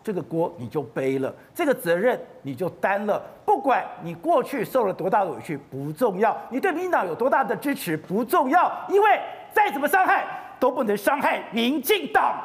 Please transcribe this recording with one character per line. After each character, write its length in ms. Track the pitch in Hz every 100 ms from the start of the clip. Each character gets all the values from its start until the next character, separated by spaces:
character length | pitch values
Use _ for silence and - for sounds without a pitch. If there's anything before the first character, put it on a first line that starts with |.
这 80 | 220
个 120 | 180
锅 280 | - 165 170 -
你 100 | 117
就 160 | 156
背 360 | 127 - 135 135
了， 120 | 131 - -
这 120 | - 294
个 80 |
责 200 | - 170
任 240 | 175 240 220 - -
你 140 | 139
就 120 | 131 175
担 340 | - 190 202
了。 180 | 208 147 - -
不 160 | - 381
管 240 | 269 202 - -
你 120 | 165
过 280 | 160 320 302
去 220 | - 269
受 220 | 170 262 196
了 60 |
多 180 | 165 180
大 120 | 220
的 80 | 185
委 60 | 117
屈 100 | 143 143 -
不 220 | 135 147
重 260 | 156 240 180
要， 160 | 214 - -
你 100 | 247
对 140 | 381
民 80 | 320
进 100 | 370
党 160 | 285 175
有 80 |
多 140 | 151 254
大 160 | 294
的 100 | 220
支 200 | 233 285
持 200 | 277 180
不 300 | 156 - 196
重 240 | 247 349 262
要， 240 | 349 311 - -
因 100 | 392
为 220 | 427 339 - - -
再 180 | 440 403
怎 80 | 285
么 80 | 285
伤 200 | 381 370
害 180 | 381 - - - -
都 120 | 262
不 140 | 277
能 120 | 220 208
伤 240 | 302 277
害 220 | 254 - -
民 320 | 226 240 294
进 280 | - 415 -
党。 320 | 370 - -